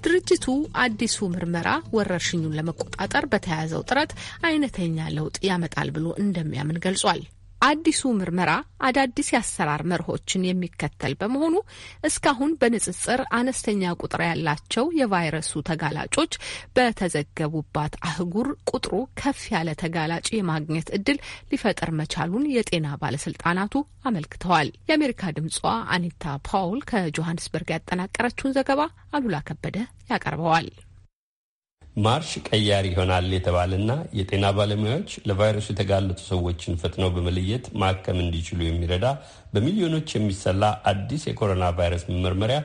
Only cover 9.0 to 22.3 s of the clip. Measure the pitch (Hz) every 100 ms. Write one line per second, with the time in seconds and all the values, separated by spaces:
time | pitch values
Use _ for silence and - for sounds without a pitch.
9 | 269 247 294 262 208 - 160 147 156 175
10 | - 165 - 190 185 185 175 - 147 -
11 | - 143 202 262 320 339 - - - -
12 | 302 - 330 269 285 320 240 226 - 180
13 | - 247 262 233 254 262 - 208 185 170
14 | - - 170 165 160 151 - - 285 330
15 | 247 185 165 156 156 156 143 160 156 151
16 | - - 320 - - - - - 247 220
17 | 185 156 147 - 151 156 151 151 151 -
18 | 170 156 175 185 254 285 - 254 - 180
19 | 262 - 277 269 - 202 165 151 160 170
20 | 156 170 - 220 185 160 151 156 160 202
21 | 196 285 - - - 277 220 175 165 160
22 | 151 - 170